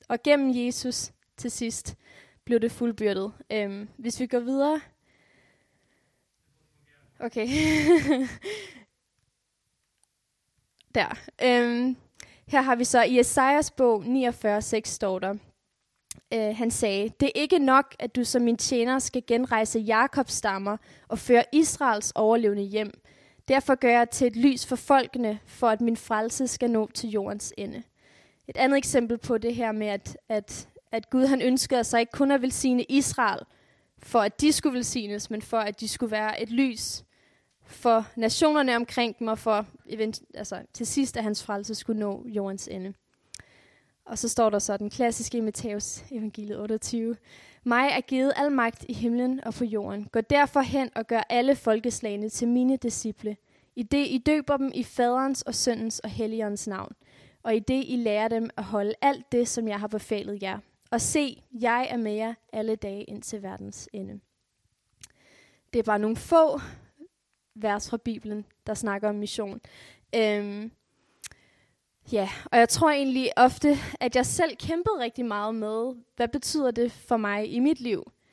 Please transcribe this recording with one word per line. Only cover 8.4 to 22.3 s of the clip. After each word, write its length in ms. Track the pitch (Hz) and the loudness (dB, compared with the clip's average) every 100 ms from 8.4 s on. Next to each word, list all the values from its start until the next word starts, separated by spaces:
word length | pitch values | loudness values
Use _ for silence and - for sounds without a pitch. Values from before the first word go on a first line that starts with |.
| 392 427 392 254 214 _ _ _ _ _ _ _ _ _ _ _ _ _ _ _ _ _ _ _ _ | -10 -10 -12 -20 -20 _ _ _ _ _ _ _ _ _ _ _ _ _ _ _ _ _ _ _ _
Der. 240 | 240 190 - - - | -2 -2 -4 -14 0
Øhm, 540 | 254 247 240 233 254 254 _ - - _ - | 4 4 4 2 0 -2 _ -20 -20 _ -2
her 160 | 285 | 2
har 140 | 262 240 | 2 2
vi 80 | |
så 180 | 247 247 | 4 4
i 160 | 226 254 | 6 6
Esajas 520 | 254 - 269 294 294 | 4 4 4 4 2
bog 340 | - 247 220 | 2 4 4
niogfyrre 580 | 180 262 247 240 214 208 | 0 0 0 0 0 0
seks 280 | 214 220 220 | 0 -4 -4
står 280 | - 202 185 | -4 -4 -2
der, 160 | 190 208 - _ _ _ _ _ - - - | -4 -6 -12 _ _ _ _ _ -20 -18 -6
øh, 240 | 226 214 220 | -2 -2 -2
han 140 | 233 | -2
sagde, 380 | - 220 196 214 - | 0 0 0 -2 0
"Det 60 | 277 | 0
er 140 | - | 2
ikke 180 | 294 359 | 2 4
nok, 360 | 269 262 277 - | 6 6 4 -2
at 180 | 226 254 | -6 -4
du 80 | |
som 180 | 240 247 | 0 2
min 140 | 240 233 | 2 0
tjener 420 | - 247 233 262 | 0 0 2 0
skal 240 | - 254 - | -2 -4 0
genrejse 520 | 233 254 220 220 226 | 0 2 0 0 -2
Jakobs 540 | 214 220 262 - 254 | 2 2 2 0 -2
stammer 440 | - 214 196 196 220 _ - - | -2 -2 -2 -4 -6 _ -20 -8
og 100 | 220 | -4
føre 260 | - 240 240 | 4 6 6
Israels 600 | 294 311 - 269 214 - | 4 4 2 0 0 -2
overlevende 480 | - 220 | 2 4